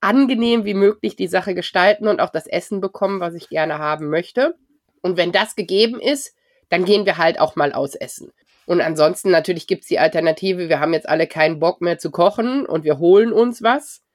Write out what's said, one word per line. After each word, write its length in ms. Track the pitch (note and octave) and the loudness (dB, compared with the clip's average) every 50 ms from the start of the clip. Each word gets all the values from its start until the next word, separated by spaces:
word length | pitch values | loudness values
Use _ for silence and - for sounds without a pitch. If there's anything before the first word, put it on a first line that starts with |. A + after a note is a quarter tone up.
angenehm 640 | - G3 A3+ C4+ C#4 A#3+ C4 A3+ A#3 A#3 A#3 A#3 G3+ | -2 2 2 4 4 2 2 0 0 2 2 0 0
wie 100 | G3+ G3 | -2 0
möglich 420 | G3 G3 G3+ G#3+ - - G3+ - | 2 2 2 2 0 -4 -6 -6
die 120 | - F#3+ E3+ | -6 -4 -2
Sache 260 | F3+ F3+ F3+ G3+ F3+ | -2 -2 -2 -2 -4
gestalten 540 | F3+ E3+ - - F#3 F3+ G3+ G#3 G#3 G#3+ G#3+ | -6 -6 -2 0 2 4 4 4 2 0 -2
und 120 | F#3+ - | 0 0
auch 100 | - E3+ | -2 -2
das 160 | - D#3+ - | -4 -6 -6
Essen 340 | - - F3 - - G#3 F#3+ | -4 -6 -6 -4 -6 -6 -6
bekommen, 400 | F#3 F#3+ - - G3+ F#3+ G3 F#3+ | -6 -6 -6 -4 -4 -4 -2 -4
was 140 | F3 E3+ E3+ | -6 -8 -8
ich 140 | E3+ - - | -10 -12 -8
gerne 300 | - D#3+ D#3 D3+ D3+ D3+ | -4 -2 -2 -2 -2 -4
haben 300 | D3+ D3+ D3+ D3+ D#3 D3 | -4 -4 -4 -4 -4 -4
möchte. 480 | D#3 E3+ F3 - - A#3+ C4+ E4 F4 _ _ _ _ _ _ _ _ _ | -4 -4 -4 -4 -2 -2 -2 -2 -2 _ _ _ _ _ _ _ _ _
Und 140 | - F3+ F3+ | -6 -2 0
wenn 160 | F3 E3+ F3 | 0 0 0
das 240 | F3 F#3+ G#3+ - - | 0 0 0 -2 -4
gegeben 440 | - F3+ - F3+ G3+ A3+ A3+ B3 - | -8 -6 -2 0 2 2 2 0 -2
ist, 340 | - C4 D4 C#4+ - - _ _ _ _ _ _ _ - | -2 -2 -2 -2 -4 -10 _ _ _ _ _ _ _ -4
dann 160 | F3 E3+ F3+ | -2 0 2
gehen 220 | F#3+ G#3 G3+ G3 | 2 2 2 2
wir 120 | F#3+ E3 E3 | 0 0 2
halt 220 | E3 E3 - - | 2 0 2 2
auch 160 | D3+ D#3 - | 0 0 0
mal 160 | D#3+ D3 C#3+ | 0 0 0
aus 220 | - B2+ C#3+ C#3+ - | 0 -2 -4 -6 -6
essen. 380 | - - - - - - - - _ _ _ _ _ _ | -10 -14 -16 -16 -18 -20 -20 -20 _ _ _ _ _ _
Und 140 | - F3+ F3 | -2 0 0
ansonsten 500 | - E3 D#3+ D#3 D3+ D#3+ F#3+ - - G3 | 0 0 2 2 2 2 2 0 0 2
natürlich 360 | F3 D#3+ D#3 F#3+ F3 D#3+ - | 2 2 2 0 -4 -6 -4
gibt's 220 | - F#3 - - - | -6 -6 -6 -4 -4
die 100 | - - | 0 2
Alternative, 680 | C#3 D#3 D#3+ E3 E3 E3 D#3 - F#3+ F#3+ F#3 F3+ F3 D#3+ | 2 2 2 2 0 0 0 0 -2 -4 -4 -2 -2 -2
wir 100 | D#3 C#3+ | 0 0
haben 140 | D3+ D#3+ | 0 0
jetzt 160 | E3 D#3 - - | 0 -2 -2 0
alle 180 | D3+ D#3+ E3 | 0 0 0
keinen 320 | D#3+ - D#3+ D#3 D#3+ E3 D3+ | 0 0 0 0 0 0 0
Bock 220 | D#3+ F3 F3+ - | 0 -2 0 0
mehr 180 | F3 E3+ E3 - | -2 -2 -2 -4
zu 120 | - - | -6 -6
kochen 560 | - - E3+ G3+ G3+ - A3+ B3 C4 C#4 C4 | 0 2 2 2 2 0 -2 -2 -2 -4 -4
und 180 | - D#3 D#3+ D3+ | -4 -4 -2 0
wir 140 | D3+ D3 C#3 | 0 0 2
holen 340 | E3+ E3+ F#3+ G3+ A3+ A#3 | 4 6 6 6 6 4
uns 300 | G#3+ G#3+ A#3 B3 A#3 - | 4 2 2 0 0 -2
was. 400 | A3 A3+ B3+ D4 D4 - - - _ _ _ | 0 0 0 0 -4 -8 -18 -20 _ _ _